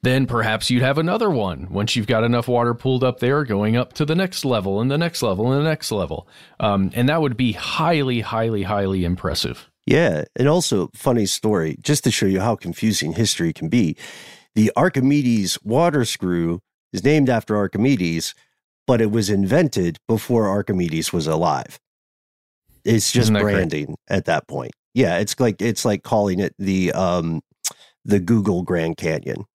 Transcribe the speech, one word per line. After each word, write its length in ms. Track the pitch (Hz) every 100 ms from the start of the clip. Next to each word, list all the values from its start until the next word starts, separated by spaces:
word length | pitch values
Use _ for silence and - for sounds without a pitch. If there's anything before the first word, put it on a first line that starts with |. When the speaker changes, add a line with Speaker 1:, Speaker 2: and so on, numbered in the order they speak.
Speaker 1:
Then 240 | 123 131 127
perhaps 440 | 117 110 110 -
you'd 120 | 123
have 140 | 131 143
another 320 | 165 208 220
one 400 | 139 98 73 90
once 240 | 92 104
you've 120 | 120 101
got 180 | 113
enough 240 | 117 120 120
water 240 | 120 120
pooled 320 | 120 131 127
up 160 | 127 123
there, 240 | 120 143
going 320 | 135 101 107 117
up 160 | 123
to 120 | - 147
the 80 |
next 320 | 160 190 - 139
level 340 | 117 95 98
and 100 | 123
the 60 | 143
next 260 | 170 -
level 300 | 117 95 117
and 80 | 135
the 80 | 156
next 240 | 156 -
level. 340 | 107 87 78 - - - _
Um, 320 | 107 101 95
and 140 | 117 123
that 100 | 160
would 160 | 151 113
be 160 | 127
highly, 680 | 104 - - 160 165 135 120
highly, 420 | 104 113 113 107
highly 420 | 95 104 98 95
impressive. 680 | 87 90 - - - - - _
Speaker 2:
Yeah. 400 | - 147 165 80 - -
And 120 | 135
also, 400 | 170 - 107 87
funny 320 | - - 120 101
story, 500 | - 110 101 80 71
just 200 | - 147
to 60 | -
show 140 | -
you 160 | 98 95
how 160 | 107 110
confusing 560 | 87 85 110 101 76
history 400 | 80 110 - 85
can 160 | 78 80
be. 260 | 123 90 - - - - - _
The 180 | - 107
Archimedes 880 | - 175 139 131 147 127 117 92 -
water 440 | 104 120 170 147 117
screw 560 | - 92 87 85 87 _ _ _
is 100 | -
named 240 | 107 156 135
after 260 | 117 - 107
Archimedes, 760 | 98 95 127 127 87 82 - - _ _ _ _ -
but 160 | 120
it 80 | 110
was 180 | 113 101
invented 680 | 98 98 139 160 104 87 78 -
before 400 | 113 - 117 104
Archimedes 640 | 101 98 95 85 80 78
was 140 | 90 78
alive. 520 | 80 85 69 - - _ _ _ _ _ _ _ _ _ _ -
It's 260 | 214 -
just 120 | 120
Speaker 1:
Isn't 100 | 110
that 80 | 104
great? 100 | 104
Speaker 2:
branding 440 | 98 85 78 73 78 _
at 160 | 98
that 240 | 82 80 -
point. 240 | 69 62 - _
Yeah, 240 | 123 117 87
it's 200 | 104 -
like, 220 | 123 95
it's 240 | 113 107
like 180 | 123 101
calling 380 | - 110 104 92
it 140 | 98 -
the, 340 | 98 95 90
um, 500 | - 92 87 82 80 _ _ - - - _
the 140 | - 101
Google 440 | 87 113 101 90
Grand 340 | 87 90 80 80
Canyon. 480 | 82 76 - - -